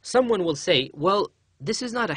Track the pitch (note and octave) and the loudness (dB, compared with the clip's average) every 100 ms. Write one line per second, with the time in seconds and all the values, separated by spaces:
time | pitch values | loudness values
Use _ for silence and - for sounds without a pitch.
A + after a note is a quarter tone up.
0 | - A#3+ B3+ G#3+ E3+ C#3+ - D#3 C3+ - | -2 0 2 2 0 -2 2 2 2 -2
1 | D#3 G3+ - _ _ - C#3 A3 B3+ A#3+ | 0 2 0 _ _ -12 -6 -6 -4 -4
2 | A3 | -4